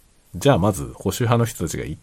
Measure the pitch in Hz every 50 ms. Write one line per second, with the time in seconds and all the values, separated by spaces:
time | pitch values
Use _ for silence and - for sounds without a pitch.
0 | _ _ _ _ _ _ - 90 - 139 135 90 87 107 98 76 69 62 - -
1 | - 98 - - 123 113 131 120 117 113 - - 90 78 - 67 64 131 160 -